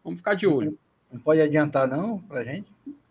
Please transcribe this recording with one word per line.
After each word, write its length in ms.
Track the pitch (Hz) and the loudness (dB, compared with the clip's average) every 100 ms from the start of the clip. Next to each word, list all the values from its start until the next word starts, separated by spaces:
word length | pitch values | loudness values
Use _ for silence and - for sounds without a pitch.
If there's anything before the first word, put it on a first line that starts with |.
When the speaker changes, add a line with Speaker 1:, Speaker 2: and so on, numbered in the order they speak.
Speaker 1:
Vamos 160 | 170 175 | -12 -6
ficar 140 | 208 | -2
de 140 | 196 196 | 0 2
olho. 240 | 139 151 | 2 0
Speaker 2:
Não, 460 | 151 _ _ _ 120 | -6 _ _ _ -4
não 20 | |
pode 220 | 151 160 | 2 4
adiantar, 460 | 151 151 147 143 131 | 4 2 2 2 0
não, 320 | 139 208 202 | 0 -4 -8
pra 240 | - 131 | -8 -10
gente? 260 | 117 165 - _ 285 - _ | -8 -10 -12 _ -20 -20 _